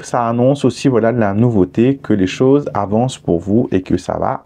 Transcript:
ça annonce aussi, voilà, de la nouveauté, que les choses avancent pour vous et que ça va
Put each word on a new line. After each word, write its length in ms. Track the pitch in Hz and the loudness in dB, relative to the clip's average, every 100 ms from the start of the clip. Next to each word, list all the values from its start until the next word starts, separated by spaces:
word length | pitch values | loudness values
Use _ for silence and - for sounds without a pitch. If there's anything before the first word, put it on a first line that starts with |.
ça 240 | - 131 117 | 0 -2 -2
annonce 360 | 117 127 143 | 0 0 2
aussi, 220 | 127 - 139 | 0 0 0
voilà, 260 | 117 110 | 2 2
de 60 | 120 | 0
la 160 | 101 | 0
nouveauté, 600 | 101 120 107 90 - 123 139 | 2 2 2 0 2 0 0
que 160 | - | -2
les 160 | 104 92 | 0 0
choses 420 | - 131 143 147 | 0 2 2 0
avancent 460 | 101 98 107 131 - | -4 -2 0 -2 -4
pour 220 | - 85 | -2 -2
vous 280 | 92 110 - | 0 0 2
et 100 | 92 | -2
que 140 | - - | -2 -4
ça 200 | - - | -4 -4
va 280 | 104 135 | -4 -6